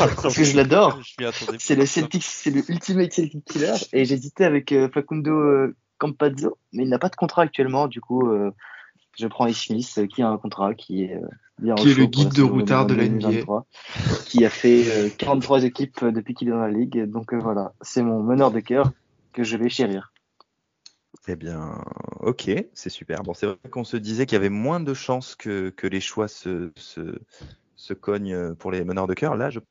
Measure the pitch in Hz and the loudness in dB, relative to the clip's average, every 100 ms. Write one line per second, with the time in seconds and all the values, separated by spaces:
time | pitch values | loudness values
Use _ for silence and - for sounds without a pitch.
0 | 160 - 143 143 147 139 131 180 175 131 | 4 2 0 4 6 6 6 6 6 2
1 | 120 - 120 - 113 113 - 139 139 165 | -10 -6 -6 -6 -8 -6 2 4 4 2
2 | 151 180 - - 151 139 - 175 - 185 | -2 -2 -4 -4 0 0 0 -4 0 2
3 | 180 - 156 151 - 147 156 220 - 135 | 2 0 -2 -6 -8 -2 0 -2 0 0
4 | 127 135 139 - 135 143 139 139 131 147 | 2 0 -4 0 2 2 2 2 2 0
5 | 143 156 151 156 147 139 131 - _ _ | -4 -4 0 2 4 4 2 -4 _ _
6 | 147 139 147 135 156 - _ - 131 123 | -6 0 0 0 -4 -6 _ -4 0 0
7 | 185 - 170 - 160 - 131 131 147 117 | 0 -2 0 2 0 0 0 0 -2 -6
8 | - 127 120 107 101 98 - - - _ | -4 0 2 2 -2 -6 -18 -20 -20 _
9 | _ - 113 - 117 113 - 110 123 - | _ -8 -8 0 0 0 -2 -4 -2 -2
10 | 104 - 117 107 107 - 98 107 - 95 | -2 0 0 -2 -6 -2 -2 -2 -6 -6
11 | 92 87 85 - _ - 110 107 143 131 | -4 -6 -10 -14 _ -4 0 4 6 6
12 | 127 135 143 143 135 131 101 131 - 120 | 4 4 2 4 4 4 2 2 4 2
13 | 110 110 107 113 151 107 - - - - | 2 2 0 0 -2 -6 -6 -18 -12 -4
14 | - - - 240 110 - 120 120 117 110 | -2 -2 -2 2 2 4 6 6 6 2
15 | 104 - 135 139 123 135 127 - 139 - | 0 -2 0 0 4 2 2 -2 -6 -2
16 | 120 113 107 120 120 117 110 107 123 123 | -2 0 -4 -6 -4 -2 -2 -2 -2 -2
17 | 107 113 110 120 110 101 95 - - 127 | -4 -6 -4 -4 -2 -2 -4 -10 -4 0
18 | 117 113 110 131 131 110 110 127 135 - | 0 0 2 4 4 2 0 0 0 -2
19 | _ _ _ - 113 113 120 127 113 98 | _ _ _ -6 -4 0 -2 0 -2 -2
20 | - _ _ _ _ _ _ _ - _ | -8 _ _ _ _ _ _ _ -20 _
21 | _ - - 85 80 80 78 - - - | _ -16 -10 -10 -8 -10 -10 -10 -12 -12
22 | - - - 123 - 135 - - - - | -14 -4 -4 -2 -2 -2 -4 -12 -14 -12
23 | - - 95 87 101 92 - 127 113 117 | -10 -8 -8 -4 -6 -6 -10 -10 -6 -6
24 | 107 110 135 104 98 101 127 170 147 135 | -4 -2 0 2 0 -2 -2 -2 -4 -6
25 | - 127 127 - 110 101 92 - 98 95 | -4 -6 -6 -12 -6 -6 -6 -6 -4 -4
26 | - - 104 - 92 87 85 - - 80 | -4 -6 -6 -6 -8 -8 -8 -14 -18 -12
27 | 82 85 - - - - _ _ - 98 | -12 -12 -16 -20 -20 -20 _ _ -12 -8
28 | - 104 98 90 87 85 95 92 87 95 | -4 -2 -2 -6 -6 -8 -6 -4 -2 -2
29 | 95 95 151 113 143 117 - | -2 -2 -2 -2 -4 -6 -14